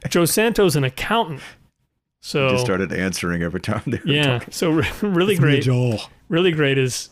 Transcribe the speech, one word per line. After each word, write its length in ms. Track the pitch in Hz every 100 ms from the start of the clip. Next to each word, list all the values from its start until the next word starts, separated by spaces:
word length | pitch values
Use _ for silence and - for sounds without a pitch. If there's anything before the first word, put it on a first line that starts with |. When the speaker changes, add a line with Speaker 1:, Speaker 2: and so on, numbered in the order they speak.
| 139
Speaker 1:
Joe 160 | 175 165
Santo's 500 | - 226 214 190 143
an 80 |
accountant. 580 | 131 - - 226 160 139 - - _ _ _ _ _ _
So 260 | - 147 135
Speaker 2:
He 60 |
just 120 | 127 123
started 260 | 92 92
answering 480 | 85 95 87 90 87
every 180 | 85 90
time 200 | - 107 -
they 100 | - 175
were 60 |
Speaker 1:
Yeah, 280 | 143 143 123
Speaker 2:
talking. 120 | -
Speaker 1:
so 180 | - 175
re-, 140 | 156 -
<laughs> 80 | -
really 320 | 208 175 190
Speaker 2:
"It's 80 | 185
me, 60 | 160
Speaker 1:
great. 160 | 139
Speaker 2:
Joel." 380 | 120 123 123 107 - - -
Speaker 1:
Really 240 | 165 185
great 260 | 156 139 135
is, 320 | 127 - -